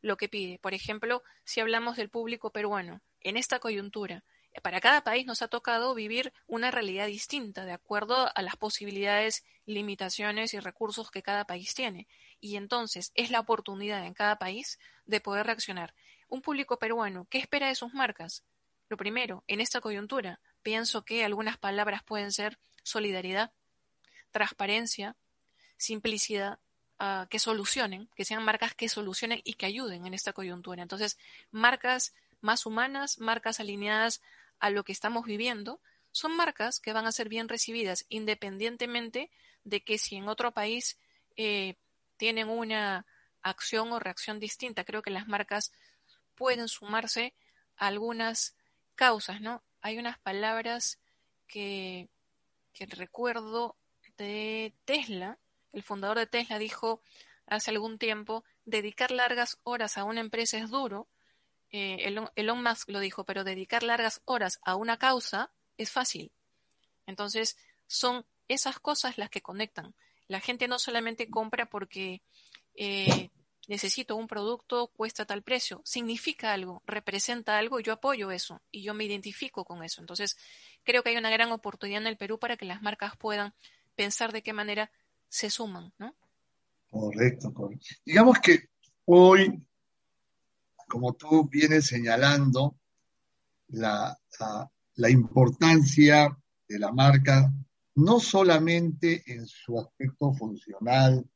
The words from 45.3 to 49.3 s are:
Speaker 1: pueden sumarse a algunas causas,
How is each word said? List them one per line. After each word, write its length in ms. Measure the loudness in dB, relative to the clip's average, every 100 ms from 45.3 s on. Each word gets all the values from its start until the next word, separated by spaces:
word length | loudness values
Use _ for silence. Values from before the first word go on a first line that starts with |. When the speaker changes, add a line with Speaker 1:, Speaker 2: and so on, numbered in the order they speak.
| -4 -4 -4 -6 _ _ _ _ _ _ _
Speaker 1:
pueden 320 | 0 0 -2
sumarse 680 | -10 -4 -4 -2 -4 -4 _ _ _ _ -4
a 100 | -2
algunas 680 | -2 -6 -4 -4 -4 -6 _ _ _ _ 2
causas, 440 | 4 4 -4